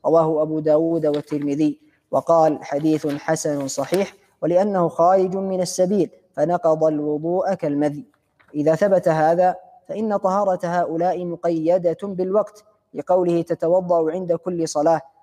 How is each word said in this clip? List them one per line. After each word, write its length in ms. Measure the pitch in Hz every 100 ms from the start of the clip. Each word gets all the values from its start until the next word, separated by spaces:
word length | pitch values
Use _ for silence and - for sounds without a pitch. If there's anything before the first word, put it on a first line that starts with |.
| 147
رواه 360 | 165 160 156
أبو 160 | 156 156
داود 480 | 151 151 165 165 151
والترمذي. 720 | 147 - 151 143 143 151 139 _ _ _
وقال: 540 | 135 - 165 160 147
"حديث 420 | - 143 156 156 156
حسن 640 | 143 - 160 160 143 139
صحيح"، 460 | - 135 180 190 - _ _
ولأنه 460 | 156 175 208 190 170
خارج 480 | - 170 190 185 190
من 240 | 190 185
السبيل 500 | 180 - 185 208 156 - _
فنقض 520 | - 151 175 165 156
الوضوء 720 | 160 151 147 151 160 180 185
كالمذي. 500 | 185 156 143 147 147 - _ _ _ _
إذا 200 | 147 147
ثبت 340 | 160 202 185 175
هذا 480 | 160 156 170 180 175 - - -
فإن 280 | 170 220 202
طهارة 440 | 196 190 196 185
هؤلاء 600 | 170 175 170 165 175 175
مقيدة 720 | 175 170 170 165 160 185 175 160
بالوقت، 600 | 202 180 185 208 208 - _ _ _
لقوله: 480 | - - 185 175 170
"تتوضأ 720 | 165 165 165 180 180 170 160
عند 200 | 175 175
كل 360 | 165 185 175 160
صلاة"، 320 | 151 156 160 - _